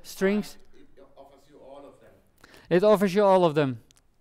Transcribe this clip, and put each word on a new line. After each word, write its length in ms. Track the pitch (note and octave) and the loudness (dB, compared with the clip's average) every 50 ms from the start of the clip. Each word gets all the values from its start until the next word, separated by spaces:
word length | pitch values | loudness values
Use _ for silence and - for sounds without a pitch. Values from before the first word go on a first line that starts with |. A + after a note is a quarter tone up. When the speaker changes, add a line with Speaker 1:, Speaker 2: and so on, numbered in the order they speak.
| - | -10
Speaker 1:
strings. 560 | - - - F#3+ F#3+ G3+ G#3 G3 - - - - - - | -18 -8 -4 -4 -4 -2 -4 -6 -10 -14 -20 -20 -20 -20
Speaker 2:
It 260 | - - - - - - - _ | -20 -20 -20 -20 -20 -20 -20 _
offers 320 | C#3 C3+ C#3 C#3+ C3+ B2+ D3 | -20 -20 -20 -20 _ _ _
you 80 | D3 - A#2+ | -20 -20 -20
all 140 | C3 C#3 C#3+ C#3 B2 | -20 -20 -20 -20 -20
of 100 | - _ | -20 _
them. 140 | _ _ _ _ _ _ _ _ - - - - - - | _ _ _ _ _ _ _ _ -20 -20 -20 -20 -6 -2
Speaker 1:
It 140 | E3 F3+ G3 | -2 2 2
offers 320 | G#3+ G#3+ F3+ G3+ G3 E3+ | 2 2 2 0 -2 0
you 80 | G#3 G#3 | 0 2
all 220 | G3 F#3+ F#3+ F3+ | 2 2 2 2
of 100 | E3 C#3+ | 0 0
them. 240 | D#3 D3+ C3 B2 A2+ - _ _ _ _ _ _ _ | -2 -2 -2 -4 -10 -14 _ _ _ _ _ _ _